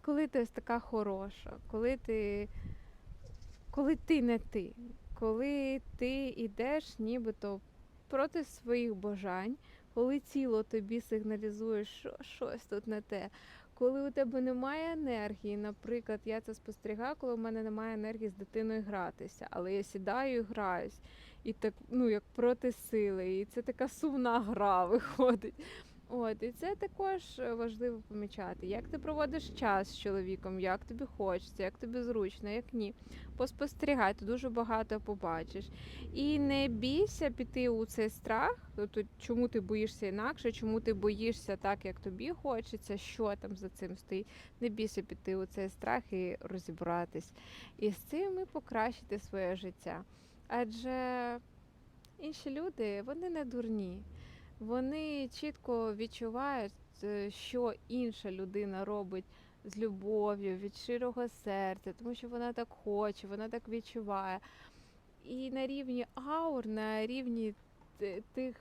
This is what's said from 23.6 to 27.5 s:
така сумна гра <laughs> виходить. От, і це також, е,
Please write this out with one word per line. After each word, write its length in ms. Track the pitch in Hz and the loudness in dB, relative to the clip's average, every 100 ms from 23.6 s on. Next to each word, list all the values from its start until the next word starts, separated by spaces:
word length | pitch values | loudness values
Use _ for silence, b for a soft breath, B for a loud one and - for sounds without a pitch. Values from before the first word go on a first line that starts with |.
така 260 | 240 233 254 | -2 0 0
сумна 520 | - 311 269 247 233 | 2 0 4 6 4
гра 440 | 208 208 202 180 | 4 4 8 8
<laughs> 20 | 180 | 8
виходить. 680 | 220 - - 254 233 - - 311 B B B - | 6 4 6 8 6 2 -8 -12 B B B -6
От, 340 | 247 226 214 | -2 0 0
і 100 | 233 | -2
це 220 | 240 339 | -2 -2
також, 640 | 392 392 - 392 381 - - | -2 -2 0 0 0 -2 -6
е, 160 | 247 | -2